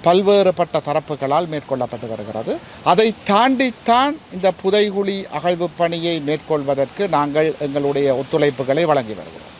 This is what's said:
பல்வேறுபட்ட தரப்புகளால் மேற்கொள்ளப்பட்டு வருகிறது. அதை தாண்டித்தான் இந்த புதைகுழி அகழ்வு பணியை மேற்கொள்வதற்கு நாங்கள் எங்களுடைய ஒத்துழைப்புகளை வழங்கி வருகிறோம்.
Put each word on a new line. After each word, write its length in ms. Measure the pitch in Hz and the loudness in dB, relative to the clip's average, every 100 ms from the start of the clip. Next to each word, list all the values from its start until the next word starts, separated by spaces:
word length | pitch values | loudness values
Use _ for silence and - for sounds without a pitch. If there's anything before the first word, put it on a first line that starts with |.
பல்வேறுபட்ட 720 | 170 185 202 202 190 175 170 160 147 | 6 4 6 4 4 2 -2 -2 -2
தரப்புகளால் 600 | 151 151 143 135 147 175 | -4 -4 -6 0 0 -2
மேற்கொள்ளப்பட்டு 540 | 151 - 131 120 117 117 | -8 -6 -4 -4 -6 -8
வருகிறது. 420 | 110 107 107 120 320 - - | -10 -8 -8 -6 -8 -10 -4
அதை 300 | 143 180 226 208 - | 2 4 2 0 2
தாண்டித்தான் 840 | 202 254 254 262 - - 233 277 311 - | 4 4 4 0 0 2 2 2 -2 -10
இந்த 180 | 185 190 180 | -2 -2 0
புதைகுழி 540 | 190 208 208 196 196 196 185 147 | 0 2 2 0 -4 -4 -6 -4
அகழ்வு 320 | 175 175 175 156 | -2 -2 -4 -2
பணியை 420 | 170 170 170 165 | -2 0 -2 -2
மேற்கொள்வதற்கு 880 | 143 151 - 156 139 139 135 - 202 | -2 -4 -2 -2 0 -2 -2 -2 0
நாங்கள் 480 | 151 147 147 156 - | 0 2 0 0 -2
எங்களுடைய 480 | 147 143 143 139 143 127 | -4 -2 0 0 0 0
ஒத்துழைப்புகளை 720 | 135 160 147 127 131 143 165 | 0 0 0 0 -2 0 2
வழங்கி 300 | 143 110 98 | 0 -4 -10
வருகிறோம். 340 | 76 78 76 - | -12 -18 -20 -20